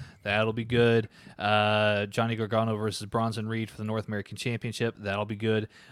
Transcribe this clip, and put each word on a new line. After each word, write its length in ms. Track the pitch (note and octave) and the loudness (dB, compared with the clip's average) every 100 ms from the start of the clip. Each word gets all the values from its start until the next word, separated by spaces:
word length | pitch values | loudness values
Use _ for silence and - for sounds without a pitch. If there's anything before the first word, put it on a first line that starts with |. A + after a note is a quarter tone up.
| - - | -2 -10
That'll 300 | G2+ G#2 A2 | -2 0 0
be 120 | A2+ | -2
good. 440 | A#2 A#2 A#2 A#2 A2 - - - | 0 4 6 4 2 -8 -20 -4
Uh, 680 | G#2 G#2+ G#2 G#2+ G#2+ G#2 G2+ | 2 4 4 4 2 2 -2
Johnny 300 | G#2+ A2+ A2 | -2 -2 -2
Gargano 400 | G#2+ A2 A2+ G#2+ | 0 0 0 0
versus 280 | G#2+ - G#2 | -4 -6 -4
Bronson 420 | A#2 A2+ A2 A2 | -2 -2 -4 -4
Reed 200 | A2+ A2 | -4 -6
for 100 | - | -8
the 60 | |
North 220 | G#2+ A2 G#2 | -6 -4 -4
American 300 | G#2 - G#2 | -6 -8 -6
Championship. 580 | B2+ A#2 A#2 - A#2 - | -4 -4 -6 -4 -4 -4
That'll 260 | G2+ G2+ | -4 -2
be 100 | G#2 | -2
good. 320 | G#2 A2 A2 G#2+ - - | -2 0 0 0 -10 -20